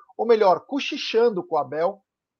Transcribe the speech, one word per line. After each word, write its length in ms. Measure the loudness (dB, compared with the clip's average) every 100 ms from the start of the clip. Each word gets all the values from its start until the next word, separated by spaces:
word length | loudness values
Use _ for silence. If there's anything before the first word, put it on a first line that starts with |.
| _ -4
ou 100 | 2
melhor, 360 | 4 4 2
cochichando 840 | -2 -8 -6 -8 -4 0 0 0
com 120 | -4 -4
o 40 |
Abel, 420 | -4 -4 -4 -4 _ _ _